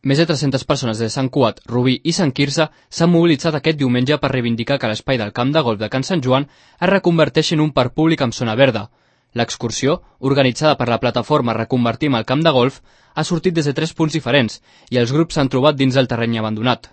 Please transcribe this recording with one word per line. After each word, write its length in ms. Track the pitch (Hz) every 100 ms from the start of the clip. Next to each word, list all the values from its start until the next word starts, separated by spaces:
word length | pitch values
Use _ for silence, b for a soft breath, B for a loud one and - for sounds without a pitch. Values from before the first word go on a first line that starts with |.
| 135
Més 140 | 139
de 40 | 165
tres-centes 320 | 147 143 131 -
persones 300 | 139 123 110
de 60 | 113
Sant 220 | 135 135
Cugat, 300 | 143 117 - -
Rubí 300 | 117 127 123 165
i 60 |
Sant 160 | 165 160 127
Quirze 300 | 143 139 156 b b
s'han 160 | - 170
mobilitzat 460 | 170 170 156 170 151
aquest 220 | 156 156
diumenge 400 | 135 123 127 147
per 80 | 139
reivindicar 460 | 131 120 113 117 139
que 120 | 117
l'espai 260 | 107 - 131
del 140 | 104
camp 200 | - 123 151
de 80 | 127
golf 140 | 104
de 80 | 107
Can 140 | 131 135
Sant 140 | 180
Joan 220 | 127 131 147 b b b
es 140 | 180
reconverteixi 640 | 196 175 165 147 160 156 160
en 80 |
un 80 | 151
parc 220 | 139 120 -
públic 240 | 160 160
amb 140 | 127 -
zona 160 | 117 110
verda. 240 | 135 110 104 _ _ _ _
L'excursió, 600 | 117 117 - 117 - 131 175 b b
organitzada 560 | 135 139 131 117 156 139
per 100 | 120
la 80 | 113
plataforma 540 | 123 120 113 147 120 107
Reconvertim 560 | 113 127 120 113 151 123
el 80 | 110
camp 140 | 135 165
de 60 |
golf, 240 | 131 123 - b b b b
ha 80 | 156
sortit 300 | 170 185 165
des 100 | 143
de 80 | 139
tres 160 | 160 -
punts 160 | 160
diferents 460 | 156 123 139 113 - b b b
i 80 | 123
els 140 | 120 143
grups 240 | 165 -
s'han 100 | 135
trobat 320 | 131 139 143
dins 160 | 135 127
del 140 | 127
terreny 260 | 117 117 113
abandonat. 540 | 110 107 120 117 -